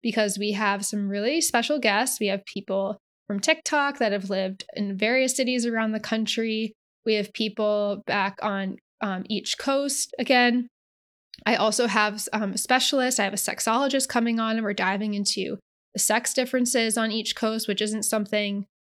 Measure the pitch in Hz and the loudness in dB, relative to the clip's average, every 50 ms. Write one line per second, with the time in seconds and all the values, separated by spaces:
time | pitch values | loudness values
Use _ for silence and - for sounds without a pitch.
0 | - 233 - 233 214 202 190 196 208 208 208 202 220 202 202 202 208 - 214 208 | -6 -2 0 0 0 0 0 -2 -2 -2 -2 0 0 0 0 0 -2 -4 -4 -2
1 | 202 196 196 202 208 247 302 330 320 - - 233 233 - 294 285 226 214 196 208 | -2 -2 -2 -2 -2 0 0 0 0 2 2 2 2 2 0 2 2 2 2 2
2 | 254 254 - - 220 202 190 196 - - - 196 196 - 190 196 196 196 202 - | 2 0 -2 -2 0 -2 -2 -2 -6 -8 -10 -10 -6 -4 -2 -2 -2 -2 -4 -8
3 | _ _ _ _ _ - 202 196 - 311 320 320 - - 302 294 285 285 277 - | _ _ _ _ _ -6 -4 0 2 2 2 2 0 -2 0 0 2 0 0 0
4 | 240 214 202 202 185 190 202 190 190 190 190 190 - - - - 208 202 196 190 | 0 0 0 0 -2 -2 -2 -2 -2 -4 -6 -8 -14 -10 -6 -4 -4 -4 -2 0
5 | 214 220 247 262 262 262 262 - 254 240 254 247 226 240 226 226 220 220 214 220 | 0 2 2 2 2 2 0 0 0 0 0 0 0 0 0 0 0 0 -2 -2
6 | 220 - 226 220 220 214 - 226 226 226 220 220 220 214 - _ _ _ _ _ | -2 -2 -2 0 0 0 0 0 0 0 0 0 -2 -4 -6 _ _ _ _ _
7 | - 226 214 208 202 - - - 220 214 214 - 214 208 208 208 208 202 202 208 | -2 0 2 2 0 -2 -2 -2 -2 -2 0 0 0 2 2 2 0 0 -2 -4
8 | - - - 208 190 202 196 - - 214 196 196 196 190 - - _ _ _ - | -2 -2 0 0 0 -2 -2 -4 -4 -2 -2 -2 -2 -4 -6 -8 _ _ _ -6
9 | 214 202 190 185 - - 220 - - - - - - 277 269 277 285 285 277 - | -4 -4 -4 -4 -4 -4 -4 -4 -2 -4 -6 -4 -2 0 0 0 0 -2 -2 -4
10 | - - - - 247 - 262 247 247 240 233 247 240 - _ _ _ _ _ _ | -4 -4 -6 -2 2 4 4 6 6 6 4 2 0 -2 _ _ _ _ _ _
11 | _ _ _ _ _ _ - - - 214 233 - - 220 208 - 240 226 190 214 | _ _ _ _ _ _ -12 -4 0 2 2 4 4 4 4 2 2 2 4 2
12 | 214 208 202 214 - - - 214 220 196 185 214 - - 254 254 - - 294 269 | 2 2 0 -4 -6 -4 -2 -2 -2 -2 -2 -2 0 2 2 4 4 2 2 2
13 | 254 254 254 - 202 190 202 190 - - - - - 226 226 240 285 269 269 269 | 2 2 2 0 0 0 0 -2 -2 -2 -2 -2 0 0 2 2 2 2 2 0
14 | 269 - - 247 233 233 226 226 226 220 220 226 220 202 202 202 190 185 196 196 | 0 0 0 2 2 2 2 0 0 0 0 0 -2 -2 -2 0 0 0 0 0
15 | 214 214 208 202 202 - - 202 185 - - 196 _ _ _ _ _ _ - 196 | 0 -2 -2 0 0 0 0 -2 -2 -4 -6 -8 _ _ _ _ _ _ -4 -2
16 | - - 214 233 240 - - 262 254 254 - 254 247 240 - 240 226 226 220 233 | 0 2 2 2 0 0 0 -2 0 0 2 0 2 2 2 2 2 2 0 0
17 | 220 220 208 226 214 - - - 233 220 220 226 - - 202 - 214 208 214 214 | 0 0 -2 -2 -4 -4 -4 -2 -2 -2 -2 -2 -2 -2 -2 -2 -2 -2 -2 -2
18 | 202 - 226 220 208 - - 208 208 202 202 202 196 - _ _ _ _ | -2 0 0 0 0 0 0 0 0 0 -2 -4 -6 -8 _ _ _ _